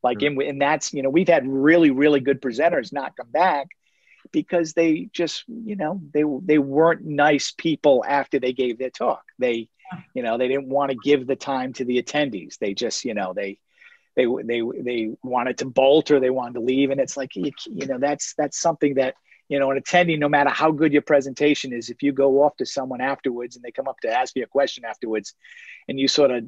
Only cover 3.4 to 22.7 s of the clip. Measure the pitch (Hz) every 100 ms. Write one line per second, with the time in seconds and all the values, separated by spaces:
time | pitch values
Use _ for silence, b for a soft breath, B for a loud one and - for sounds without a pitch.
3.4 | 185 147 139 - b b b b - 156
4.4 | - 180 160 170 165 156 - - 165 -
5.4 | - 233 156 208 156 190 151 147 151 131
6.4 | - 151 139 139 165 165 156 143 147 147
7.4 | - - 165 151 151 131 - 143 135 143
8.4 | 127 127 127 117 127 - 127 - - _
9.4 | 123 117 113 _ B 180 B 127 117 117
10.4 | 127 135 135 135 139 131 139 143 127 135
11.4 | - 135 131 127 123 123 120 147 147 101
12.4 | 78 - 107 98 117 - 123 104 92 92
13.4 | 98 98 _ b b b b - 123 123
14.4 | 113 120 117 - 123 120 110 - 127 123
15.4 | 123 123 135 127 135 151 151 147 131 131
16.4 | 120 123 117 131 139 139 131 - 135 202
17.4 | 165 - - 214 135 127 139 147 - -
18.4 | 139 - 170 160 147 135 131 - b b
19.4 | _ 139 135 135 131 175 180 156 147 147
20.4 | 143 123 156 147 156 143 - 147 135 131
21.4 | 147 143 135 120 117 120 143 135 139 135
22.4 | 143 - 127